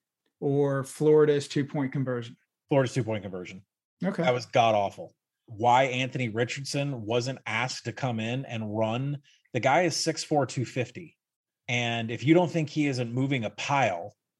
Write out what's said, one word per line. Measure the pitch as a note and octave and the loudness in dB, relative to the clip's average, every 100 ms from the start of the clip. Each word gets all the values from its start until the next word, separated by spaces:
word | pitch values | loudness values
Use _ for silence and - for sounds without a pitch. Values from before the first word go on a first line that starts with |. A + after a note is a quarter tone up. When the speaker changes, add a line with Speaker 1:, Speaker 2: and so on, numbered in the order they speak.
| _ _ _ _ | _ _ _ _
Speaker 1:
or | D3 C#3 C#3 C#3 | 0 2 2 0
Florida's | C3 - D3+ D3+ D3 C#3+ C#3 | -4 2 6 8 8 4 0
two-point | D3+ C#3 D3+ C3+ | -4 -2 -2 -2
conversion? | D3 B2+ B2 A#2 - _ _ - | -2 -4 -4 -8 -14 _ _ 0
Speaker 2:
Florida's | C#3 B2+ | 2 2
two-point | C3+ A2 G#2+ | 0 -2 -4
conversion. | F#2+ F#2 F2 F#2+ - _ _ _ | -6 -10 -10 -14 -20 _ _ _
Speaker 1:
Okay. | F3+ G3 | -4 0
Speaker 2:
That | C3 | 0
was | B2 - | 0 2
god-awful. | B2+ A2+ G#2+ G2 F#2+ E2 _ _ _ - | 4 4 4 0 -4 -14 _ _ _ -16
Why | G#2 A#2+ B2 | 0 4 6
Anthony | C#3 B2+ C3 B2+ A#2+ | 4 0 -4 -2 -2
Richardson | G#2+ B2 C#3+ C#3 C#3+ C#3+ B2+ | -2 -2 -4 -6 -4 -4 -4
wasn't | G#2 A#2+ B2+ C3 | -2 -2 -2 -6
asked | A#2 A2 B2+ - | -6 -4 -4 -6
to | A#2+ | -10
come | - C3 A2+ | -4 -4 -2
in | A2+ C3 C3+ | -4 -4 -6
and | A2+ A2 | -6 -4
run. | G#2+ A2 A#2+ C#3 C#3+ _ _ _ | -2 -2 -2 -4 -6 _ _ _
The | B2+ | -2
guy | C3 D#3 | 2 4
is | F3 | 2
six | - - D3+ | 0 -2 -4
four, | - D3+ C3 | -2 0 0
two | C3+ | -2
fifty. | A#2 C3 A#2+ F#2 E2+ _ _ _ _ _ - | -4 -4 -8 -10 -18 _ _ _ _ _ -6
And | B2 A#2+ A#2 A2+ | -2 -2 -2 -4
if | A2+ | 0
you | B2+ | 4
don't | E3+ D#3 | 6 4
think | E3 D3 | 0 -2
he | D#3 D3 | -2 -2
isn't | B2+ A#2 | -2 -2
moving | B2 C3+ C3+ | -2 0 0
a | G#2 | -2
pile, | - - C#3 A2+ E2+ E2+ - _ | -6 -2 2 2 0 -8 -16 _